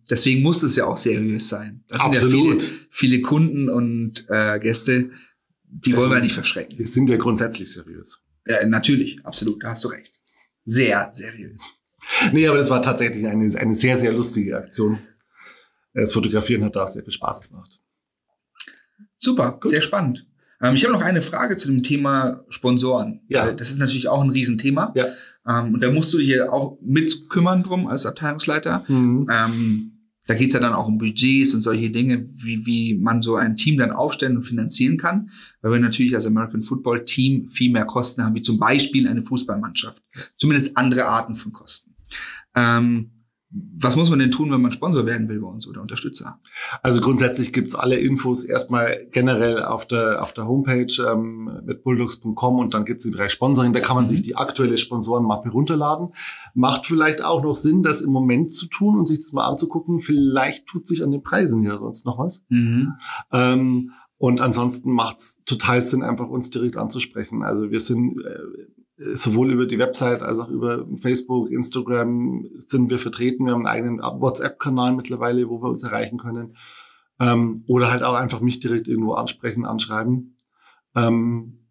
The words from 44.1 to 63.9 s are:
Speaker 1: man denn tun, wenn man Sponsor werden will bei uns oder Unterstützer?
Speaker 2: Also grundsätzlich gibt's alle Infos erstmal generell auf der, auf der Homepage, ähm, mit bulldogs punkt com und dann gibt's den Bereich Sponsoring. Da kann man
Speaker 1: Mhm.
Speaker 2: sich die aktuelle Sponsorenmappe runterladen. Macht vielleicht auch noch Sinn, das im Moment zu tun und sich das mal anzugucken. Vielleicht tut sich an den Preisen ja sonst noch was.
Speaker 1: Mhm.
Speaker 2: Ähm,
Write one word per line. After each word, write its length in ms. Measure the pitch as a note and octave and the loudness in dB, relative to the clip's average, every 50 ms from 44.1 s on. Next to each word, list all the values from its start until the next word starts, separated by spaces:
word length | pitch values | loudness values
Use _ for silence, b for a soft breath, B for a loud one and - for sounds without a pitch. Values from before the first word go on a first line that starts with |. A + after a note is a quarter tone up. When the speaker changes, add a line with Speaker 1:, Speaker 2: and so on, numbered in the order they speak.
Speaker 1:
man 80 | D#3+ C3+ | 4 4
denn 120 | C3+ B2+ | 4 2
tun, 220 | B2 C3 D#3 D3 | 2 0 0 2
wenn 80 | C#3 B2+ | 2 2
man 120 | B2 A#2+ | 2 2
Sponsor 340 | A2 - D3 F#3 E3+ C3+ A2 | 0 -2 -2 0 2 2 2
werden 200 | A2+ A#2 A2+ A2 A2 | 0 0 -2 -2 -4
will 100 | G#2+ G#2 | -4 -6
bei 80 | G2+ F2+ | -6 -8
uns 180 | F#2+ A2 - | -10 -14 -14
oder 140 | - - - | -14 -14 -14
Unterstützer? 580 | G2+ A2 - - - - - - - - - B B B B B B B B B | -12 -10 -8 -8 -8 -8 -8 -10 -12 -12 -16 B B B B B B B B B
Speaker 2:
Also 180 | - B2+ A#2+ A#2+ | 2 2 4 4
grundsätzlich 500 | A#2 C3 C3 A#2+ B2+ A#2+ B2 - A#2 - | 4 4 4 4 4 2 2 0 -2 -2
gibt's 240 | - B2+ - - - | -2 -2 -2 -2 -2
alle 220 | - B2+ B2+ B2+ | -2 0 0 2
Infos 480 | - - C3+ C3+ C3 - B2+ B2 B2 B2 | 2 2 2 2 2 2 0 0 -2 -2
erstmal 640 | - - B2+ - - B2 A#2+ A#2 A#2 A2+ - - - | -2 -2 -2 0 0 0 2 2 0 0 -4 -8 -2
generell 520 | - B2+ B2 B2+ B2+ G#2+ A#2 A#2 A#2 A2+ | 0 2 4 4 4 4 4 2 2 0
auf 240 | - - A2 A2+ - - | -2 -2 -4 -4 -4 -2
der, 320 | A#2+ A#2 A2+ A2 G#2 - | 0 0 2 2 0 0
auf 140 | - - - | -4 -6 -6
der 120 | - A2 | -6 -2
Homepage, 460 | A2 B2+ C#3 C3+ C3+ B2+ B2 B2 B2 - B2+ A#2+ A#2 | 0 0 0 2 2 2 0 0 0 -2 0 0 0
ähm, 520 | A2+ A2 A2+ A2+ A2+ A2+ A2+ A2 - - - | 0 0 -2 -4 -8 -10 -10 -12 -12 -10 -10
mit 180 | - - - | -10 -10 -4
bulldogs 380 | - B2+ B2 A#2+ A#2+ A2 - - | -2 0 0 0 0 -2 -6 -6
punkt 160 | - A2+ G#2+ | -6 -6 -4
com 220 | - B2 B2+ B2+ B2 | 0 2 2 2 2
und 160 | A#2+ G#2+ A2 | 2 0 -2
dann 100 | G#2+ G#2+ | -2 -2
gibt's 200 | A2+ A#2+ A#2 - | -4 -6 -6 -6
den 80 | A#2 | -6
Bereich 200 | G#2+ F#2+ G2+ G2+ | -4 -2 -2 -4
Sponsoring. 400 | - - B2 C3+ C#3 C3+ B2 A#2+ | -2 0 0 2 4 4 4 4
Da 80 | A2 A#2 | 2 2
kann 160 | - - B2+ | 2 2 2
man 80 | B2 A#2+ | 2 2
Speaker 1:
Mhm. 40 | A2+ | 2
Speaker 2:
sich 120 | C#3 E3+ | 2 0
die 160 | G3+ - - | -2 -2 -4
aktuelle 400 | - C#3 - - - C3 B2 A#2 | -4 -4 -4 -2 -2 0 0 0
Sponsorenmappe 720 | A2 - - B2 A#2 G#2 A2+ A#2+ A#2+ A#2+ G#2+ G#2 G#2 - A#2+ | -2 -2 -4 -4 -4 -2 0 0 0 2 0 0 -2 -4 -2
runterladen. 600 | G#2+ B2+ D3 D3 E3 D3+ D3 D3 D#3 D#3 F3 E3+ B B B B B B B B B | 0 0 0 2 0 0 0 0 0 -2 -4 -8 B B B B B B B B B
Macht 300 | B2 B2+ C3+ B2+ - - | 2 4 4 2 0 0
vielleicht 380 | - E3 D#3+ D#3 D3+ D3+ - | 0 2 4 4 2 2 0
auch 200 | - D#3 E3+ D#3 | 0 0 0 0
noch 140 | C3+ D3+ C#3+ | 0 0 0
Sinn, 260 | - - D#3 D#3+ F#3+ | 2 2 4 4 4
das 200 | E3+ D#3 D3 C#3+ | 4 4 2 0
im 80 | - C#3 | 2 2
Moment 420 | C3+ C3 C3 B2+ B2 C3 E3 D#3+ | 2 4 4 4 4 2 2 0
zu 140 | - - F3 | -2 -6 -6
tun 320 | E3 - - G3+ G#3 G#3 G#3 | -8 -4 0 2 2 4 4
und 80 | E3+ | 2
sich 140 | D3 D#3 - | 0 0 -2
das 120 | - - | -4 -6
mal 140 | C#3+ C#3 - | -4 -2 -2
anzugucken. 540 | C3 C#3 C3+ E3+ E3 - E3 E3 F3 F3 D#3+ | -2 -2 -4 -4 -4 -4 -4 -2 -2 -2 -2
Vielleicht 640 | - - D3+ C#3+ C#3 C3+ C3+ C3+ C3 C#3 - - - | 0 0 2 2 4 2 2 0 0 -2 -4 -8 -14
tut 200 | - - E3+ - | -12 -12 -10 -6
sich 160 | - F3 E3 | -4 -4 -2
an 80 | D#3+ C#3+ | 0 -2
den 120 | C#3 C#3 | -2 -2
Preisen 400 | - - - G3+ F#3+ D3 A#2 A2+ | -4 -2 0 0 2 2 2 2
ja 160 | G#2+ G#2 G#2 G2+ | 0 0 -2 -4
sonst 260 | A2 A2+ A2 - - | -8 -10 -10 -8 -6
noch 140 | B2+ A2+ A#2+ | -6 -4 -4
was. 260 | D3 F3 - - _ - | -6 -6 -8 -10 _ 0
Speaker 1:
Mhm. 420 | B2 A#2+ A#2+ A#2 A#2 B2 C#3 C3+ C#3 B B B B B B _ | 2 2 2 2 2 2 0 0 -4 B B B B B B _
Speaker 2:
Ähm, 600 | - B2+ B2+ B2+ B2+ C3 C3 B2+ B2+ B2 B2 B2 | 0 2 2 4 4 4 2 2 2 0 -2 -4